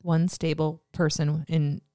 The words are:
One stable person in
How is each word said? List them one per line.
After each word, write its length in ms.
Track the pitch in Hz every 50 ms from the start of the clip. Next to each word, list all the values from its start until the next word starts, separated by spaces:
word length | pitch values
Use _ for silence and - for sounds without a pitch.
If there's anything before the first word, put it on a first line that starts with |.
One 280 | - 175 165 165 170 180
stable 520 | - - - 160 151 156 156 156 160 165 _ _ -
person 500 | - 170 151 156 - 151 147 151 160 160 -
in 320 | 165 160 147 143 143 - - _ _